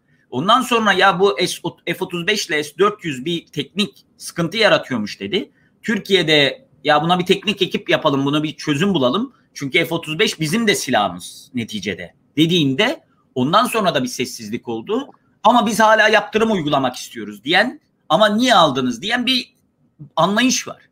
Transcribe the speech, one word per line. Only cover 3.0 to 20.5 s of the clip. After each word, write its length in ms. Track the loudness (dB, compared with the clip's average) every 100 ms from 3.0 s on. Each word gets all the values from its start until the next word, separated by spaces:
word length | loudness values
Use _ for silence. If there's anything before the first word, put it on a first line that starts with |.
yüz 200 | -8 -6
bir 200 | -6 -6
teknik 600 | -6 -10 -6 -6 -6 -8 _ _
sıkıntı 400 | -10 -6 -4 0
yaratıyormuş." 640 | 2 2 0 -6 -6 -8
dedi. 320 | -6 -4 -6 _ _ _
Türkiye'de 880 | -6 -4 0 0 4 4 2 -2 _ _
"Ya 200 | 0 2
buna 160 | 2 2
bir 60 |
teknik 360 | 2 0 0 -2
ekip 280 | -2 -4 -2
yapalım, 360 | 0 2 0
buna 180 | 0 0
bir 120 | -2
çözüm 380 | -4 -4 0 0
bulalım. 400 | 2 2 0 -4 _ _
Çünkü 320 | -12 -2 -2
F 100 | 0
otuz 240 | -4 -6 -2
beş 200 | -2 -2
bizim 280 | -2 0 0
de 80 |
silahımız 760 | -2 0 0 0 -4 -14 -18 -10
neticede." 600 | -8 -8 -6 -8 -8 -12 _ _ 0
dediğinde 680 | 2 2 2 2 0 -2 _ _ _
ondan 300 | -2 2 2
sonra 300 | 2 0 0
da 80 | 0
bir 40 | -4
sessizlik 600 | -6 -8 -8 -10 -10 -8
oldu. 420 | -8 -4 -6 -6 _ _ _
"Ama 220 | 2 2
biz 140 | 2 2
hala 300 | 4 6 4
yaptırım 420 | 4 2 0 0
uygulamak 440 | 0 0 0 -2
istiyoruz." 480 | -6 -12 -12 -12 -10
diyen 360 | -2 0 0 -4 _ _ -2
ama 200 | 2 2
"Niye 260 | 2 4
aldınız?" 460 | 4 4 2 -2 -4
diyen 240 | -4 -2
bir 280 | 0 -2 -4 _ _ _ _ _ -6
anlayış 520 | 0 2 2 2